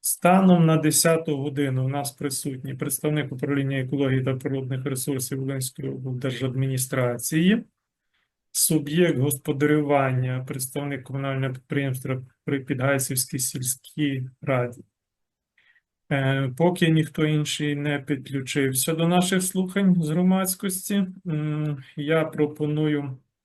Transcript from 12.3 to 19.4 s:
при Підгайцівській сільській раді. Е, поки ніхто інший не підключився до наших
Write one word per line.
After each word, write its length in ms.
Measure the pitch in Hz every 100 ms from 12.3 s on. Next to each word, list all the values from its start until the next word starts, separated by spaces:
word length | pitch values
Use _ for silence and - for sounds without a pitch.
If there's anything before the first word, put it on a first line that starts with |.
| _ -
при 140 | 139
Підгайцівській 800 | 131 131 135 139 131 131 - 131
сільській 880 | - 135 127 - - - 147 135 127 _
раді. 400 | - 131 123 110 - _ _ _ _ _ _ _ _ _ _ _ _
Е, 400 | 143 135 135 135 127
поки 320 | 170 180 165
ніхто 360 | 160 156 - 151
інший 500 | 151 147 - 147 147
не 240 | 147 143
підключився 960 | 135 139 131 135 131 147 135 131 -
до 140 | 160 165
наших 360 | 180 180 190